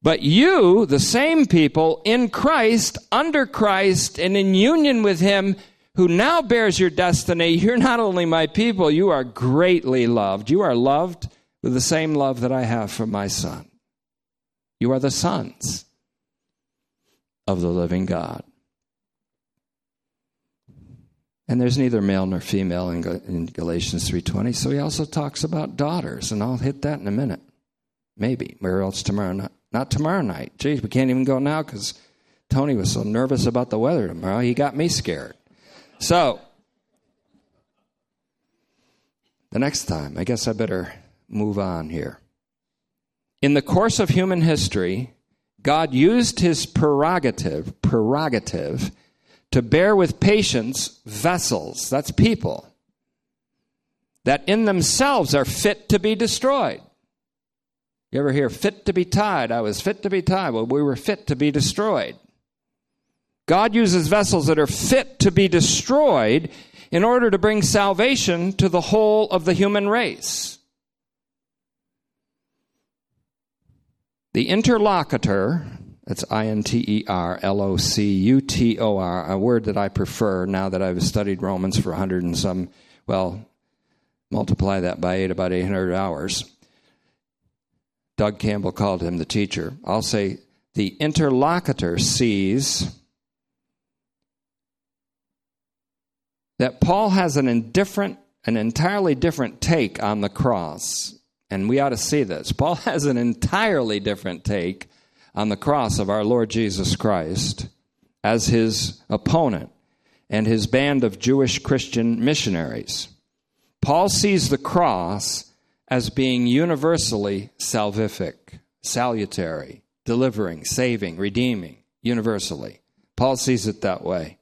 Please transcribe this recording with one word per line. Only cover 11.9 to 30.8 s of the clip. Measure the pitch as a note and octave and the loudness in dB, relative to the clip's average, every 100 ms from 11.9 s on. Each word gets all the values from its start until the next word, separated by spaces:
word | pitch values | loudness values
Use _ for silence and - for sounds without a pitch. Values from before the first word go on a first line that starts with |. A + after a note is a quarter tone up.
| E3 D#3+ | 0 0
love | D3+ C#3 B2+ | 0 0 0
that | B2 | -2
I | C3 | -2
have | A#2+ A#2 G#2 | -2 -2 -4
for | - A2+ | -4 -4
my | G2+ G2+ | -2 -4
son. | - - D2+ - _ _ _ _ _ _ _ _ _ _ _ | -4 -6 -8 -16 _ _ _ _ _ _ _ _ _ _ _
You | A#2 | 0
are | C3 | 0
the | C#3 | 0
sons | C3+ F3 F3 - - - - - _ _ _ _ _ _ _ _ _ _ _ _ _ _ _ - | 0 -2 -2 -6 -10 -10 -10 -14 _ _ _ _ _ _ _ _ _ _ _ _ _ _ _ -4
of | F#2+ | -2
the | F2 | 0
living | F2 F2 F2+ F#2 | -2 -2 -2 -2
God. | E2+ E2 D#2+ - _ _ _ _ _ _ _ _ _ _ _ _ _ _ _ _ _ _ _ _ _ _ - - - _ _ _ _ - | -4 -6 -12 -16 _ _ _ _ _ _ _ _ _ _ _ _ _ _ _ _ _ _ _ _ _ _ -20 -20 -20 _ _ _ _ -4
And | A#2+ | 0
there's | B2 B2+ | 2 2
neither | B2+ A#2 | 2 2
male | G2 F#2+ | 2 0
nor | F#2+ F#2 | 0 -4
female | - G2 F#2+ F2 F2+ | -2 -2 -2 -2 -4
in | E2+ | -4
Ga-, | F2 F2 - | -6 -8 -6
in | F2 E2 | -6 -6
Galatians | - E2 E2+ F#2 F2 - | -8 -6 -4 -4 -4 -4
three | F2+ | -4
twenty, | - F#2+ A2 | -4 -4 -4
so | A#2+ C3 | -2 -2
he | C#3 | -2
also | D3 D3+ | -4 -4
talks | D3+ - C#3+ - | -6 -4 -6 -6
about | D#3+ D#3+ D3+ - | -4 -4 -6 -4
daughters, | D3 F3 G#2+ A#1+ - | -2 -2 -6 -8 -6
and | G#2+ | -4
I'll | A2 B2+ | -4 -2
hit | C3+ C#3 | -4 -4
that | C#3+ D3 | -4 -4
in | G2 | -4
a | |
minute. | G#2 C3+ E2+ _ _ _ _ _ _ _ _ | -4 -4 -6 _ _ _ _ _ _ _ _
Maybe, | G#2 B2+ - - | -4 -4 -6 -8
or | F#2+ F#2+ | -4 -2
else | F#2+ G2 | -2 -4
tomorrow | - G2+ G2 | -4 -4 -4
night. | G2 G2+ _ _ | -6 -8 _ _
Not | A2+ C3+ | -6 -4
tomorrow | - D#3 F#3+ | -2 0 0
night. | C3 D#2+ B1+ _ | -2 -6 -10 _
Jeez, | D3 D3 | -4 -2